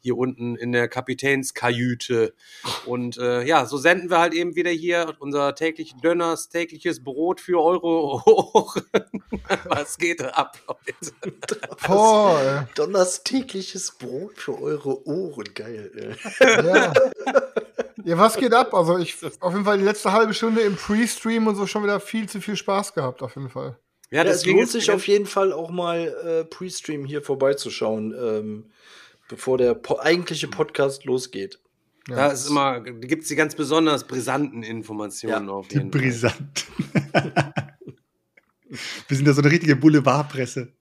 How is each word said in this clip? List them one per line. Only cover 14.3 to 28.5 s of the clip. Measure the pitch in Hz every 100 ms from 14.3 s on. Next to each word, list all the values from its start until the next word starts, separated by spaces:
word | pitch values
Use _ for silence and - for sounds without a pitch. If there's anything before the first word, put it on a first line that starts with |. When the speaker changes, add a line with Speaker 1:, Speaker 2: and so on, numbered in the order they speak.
| -
Speaker 3:
für | - 123
eure | 143 151 139 135 156
Ohren. | 170 185 139 101
Geil, | - 110 113 101 110 104 110 214 -
ey. | 262 226 165
Speaker 2:
Ja. | 185 240 147 262 - - - - - - - 233 - 196
Ja, | 170
was | 214 220
geht | 247
ab? | 233 247
Also | 196 160 180
ich, | 165 - 156 -
auf | 180
jeden | 185 202
Fall | 208
die |
letzte | 196 208 202
halbe | 202 220
Stunde | 214 226 220
im | 214 185
Pre-Stream | - 208 233 - 226 226 220
und | 202
so | 196
schon | 214
wieder | 208 202
viel | 202 226 208
zu | 208
viel | 190 202
Spaß | - 196 202
gehabt, | - 135 123
auf | 127 -
jeden | 135
Fall. | 131 135 123 _ _ _
Speaker 1:
Ja, | 139
Speaker 3:
Ja, | 175
es | 127
Speaker 1:
deswegen | 180 185
Speaker 3:
lohnt | 240
Speaker 1:
ist |
Speaker 3:
sich | 233 208
Speaker 1:
ganz | 202
Speaker 3:
auf | 190
jeden | 202 196
Fall | - 196
auch | 156 165
mal, | 180 175 170 165 - 170
äh, | 165 160
Pre-Stream | - 185 175 - 151 135
hier | 147
vorbeizuschauen, | 143 135 135 139 120 - 113 110 107 113
ähm, | 120 110 107